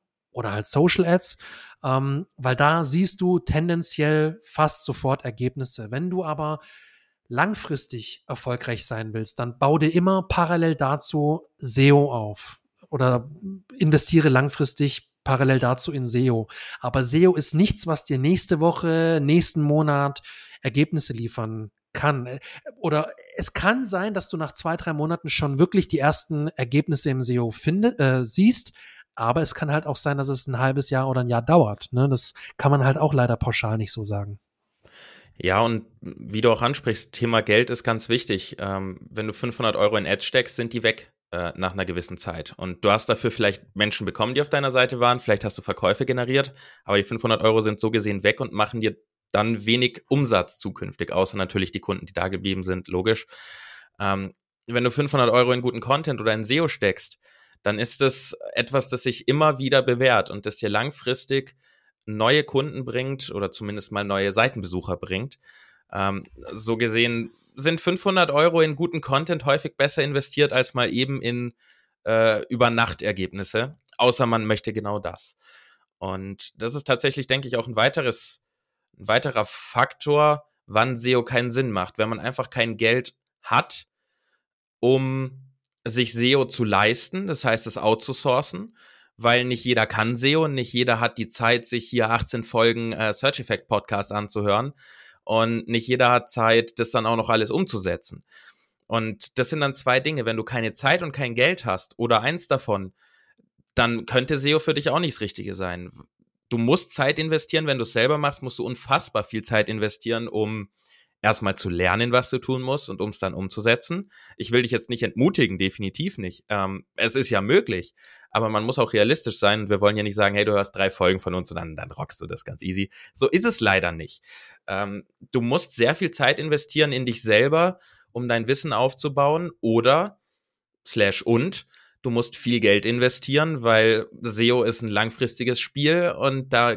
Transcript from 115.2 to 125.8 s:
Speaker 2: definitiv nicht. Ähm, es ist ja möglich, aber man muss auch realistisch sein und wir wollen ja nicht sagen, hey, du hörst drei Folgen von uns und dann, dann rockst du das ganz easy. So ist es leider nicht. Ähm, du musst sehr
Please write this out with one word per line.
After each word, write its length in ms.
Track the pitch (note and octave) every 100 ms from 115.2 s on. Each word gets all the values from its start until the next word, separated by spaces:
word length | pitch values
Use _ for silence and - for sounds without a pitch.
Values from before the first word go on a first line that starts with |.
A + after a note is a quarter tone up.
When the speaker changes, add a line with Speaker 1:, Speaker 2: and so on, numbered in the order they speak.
| C#3+ G3 A#2+ F#2
Speaker 2:
definitiv 580 | F#2+ - G2+ - E3+ -
nicht. 280 | F#2 - -
Ähm, 380 | G#2 F#2+ F#2+ -
es 220 | - A2+ C3
ist 120 | B2+
ja 120 | A2
möglich, 520 | G2+ E3 G#3+ F#2+ - _ - - _
aber 180 | G#2+ A2
man 140 | G#2+
muss 160 | A2 B2+
auch 140 | A2+
realistisch 460 | A2 G#2 D#3 - G2+
sein 220 | G2+ G#2+
und 60 | G#2
wir 120 | G2+
wollen 160 | G2+ G#2
ja 80 |
nicht 100 | G#2
sagen, 220 | G2+ G2+ G2+
hey, 80 |
du 80 | G#2
hörst 240 | G#2 G2 -
drei 140 | G2
Folgen 280 | - F#2 F#2+
von 160 | F#2+
uns 160 | F2+ F2
und 60 | E2+
dann, 180 | E2+
dann 160 | D#2 -
rockst 300 | D#2+ - -
du 60 | F2
das 180 | F2
ganz 180 | - -
easy. 260 | F#2 F#2 F#2+ - -
So 160 | - C3
ist 160 | F#3
es 140 | A#3 G3
leider 320 | A2 F#2+ F2
nicht. 320 | E2 D#2+ - _ - - - -
Ähm, 380 | F#2+ G2+ G2+ - _ -
du 80 | C3
musst 320 | A#2 C#3 -
sehr 220 | -